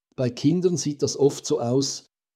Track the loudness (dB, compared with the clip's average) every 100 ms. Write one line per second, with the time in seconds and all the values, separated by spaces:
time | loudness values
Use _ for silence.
0 | _ -4 -4 0 2 2 2 0 -4 -2
1 | -4 2 2 2 -2 -2 0 0 0 -6
2 | -14 _ _